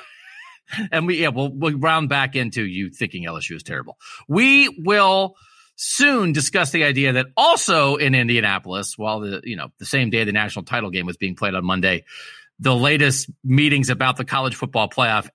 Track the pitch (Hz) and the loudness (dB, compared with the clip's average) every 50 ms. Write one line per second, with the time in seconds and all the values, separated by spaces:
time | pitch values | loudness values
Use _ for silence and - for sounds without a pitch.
0 | - - - - - - - - - - - _ _ _ - - 220 196 - 165 | -18 -20 -20 -20 -20 -20 -20 -20 -20 -20 -20 _ _ _ -8 -8 -6 -2 -2 -2
1 | 160 175 180 156 165 151 117 123 139 143 131 135 151 160 151 135 135 160 160 160 | 0 0 0 0 0 0 0 -2 -4 -4 -4 -2 -2 -2 -2 0 0 2 2 2
2 | 156 135 139 139 135 131 135 135 123 117 - 120 110 98 90 92 98 90 - - | 2 0 0 0 0 0 -2 -2 -4 -2 -2 -4 -4 -4 -4 -6 -6 -6 -6 -6
3 | 123 101 - 92 85 82 82 80 78 - 82 78 - - 82 69 62 - - _ | -6 -6 -6 -8 -10 -8 -8 -8 -8 -10 -10 -12 -12 -8 -8 -8 -8 -10 -16 _
4 | - - - - - - 143 185 247 269 277 277 277 240 - - 156 180 202 208 | -20 -20 -20 -20 -8 -2 2 4 4 6 6 6 4 2 0 -4 0 2 4 4
5 | 196 190 190 190 196 185 185 _ - _ _ _ _ _ _ - - - - - | 4 4 4 2 0 0 -4 _ -20 _ _ _ _ _ _ -10 -6 -6 -2 2
6 | 262 285 277 240 202 175 151 156 139 - - 196 170 139 - 170 151 147 139 135 | 2 2 4 2 2 2 0 0 -2 0 0 0 0 0 0 0 2 2 2 2
7 | 139 135 123 123 131 131 _ - 262 320 339 - - - 185 160 143 139 143 143 | 0 2 2 0 -2 -2 _ 2 4 4 4 4 2 0 2 2 4 2 2 2
8 | 147 139 135 127 120 117 120 117 107 104 98 95 - 87 92 98 98 - - - | 2 2 4 2 2 2 2 2 2 2 0 -2 -4 -6 -8 -6 -6 -8 -8 -6
9 | 107 107 107 110 107 101 98 - - - - 87 71 67 - _ - - - 139 | -4 -4 -4 -4 -6 -6 -8 -8 -8 -10 -10 -10 -10 -12 -14 _ -10 -4 0 0
10 | 131 110 101 113 113 104 101 107 107 101 - 107 85 - - 120 110 98 87 92 | 0 0 0 0 -2 0 0 0 0 -2 -4 -8 -8 -4 -4 -4 -4 -4 -6 -6
11 | 87 87 90 - 101 95 90 - - 101 92 92 90 90 92 92 90 95 92 82 | -6 -6 -6 -6 -6 -8 -6 -4 -4 -4 -2 -2 -2 0 0 2 2 2 2 0
12 | - _ - - - - - - - _ _ _ - 135 127 120 123 143 151 151 | -2 _ -18 -20 -18 -18 -20 -20 -20 _ _ _ 0 0 2 4 4 2 4 4
13 | 147 139 131 - - - - - _ 131 127 139 147 151 143 139 131 135 127 - | 4 2 2 0 -4 -8 -12 -10 _ 2 2 4 4 4 4 2 2 0 0 0
14 | 131 131 127 - 127 - - 139 131 131 - - - - - 117 107 101 - - | 0 -2 -2 -2 -6 -4 -2 -2 -2 -2 -4 -6 -8 -4 -2 -2 -2 -2 0 0
15 | 127 117 110 107 101 - _ | 0 2 2 0 -2 -4 _